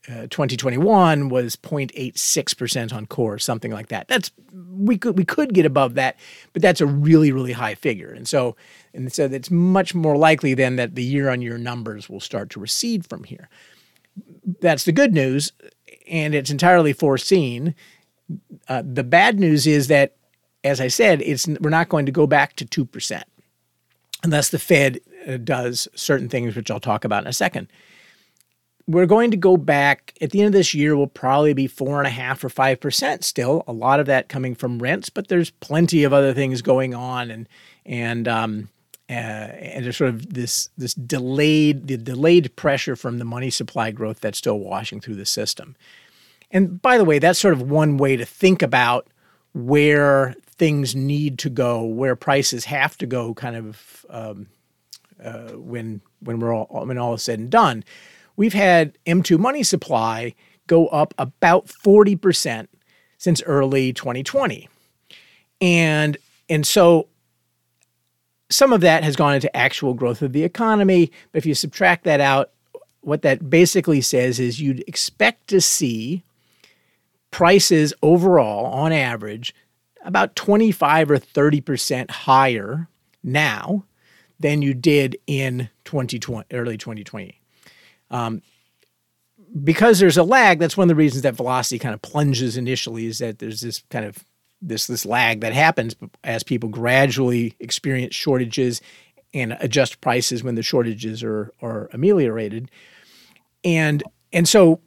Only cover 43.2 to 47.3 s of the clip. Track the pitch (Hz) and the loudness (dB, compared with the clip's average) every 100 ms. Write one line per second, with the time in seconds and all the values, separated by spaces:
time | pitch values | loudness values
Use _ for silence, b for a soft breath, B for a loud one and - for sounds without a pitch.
43.2 | 117 120 131 - 113 - 110 104 110 110 | -8 -8 -6 -8 -8 -6 -6 -6 -8 -6
44.2 | 107 98 117 107 95 98 113 104 - 101 | -8 -4 -4 -4 -6 -8 -8 -12 -12 -10
45.2 | 98 - 107 - - 135 b b b b | -6 -6 -6 -8 -12 -20 b b b b
46.2 | b b b 190 185 180 254 247 180 147 | b b b 0 0 0 4 6 6 6
47.2 | 160 | 4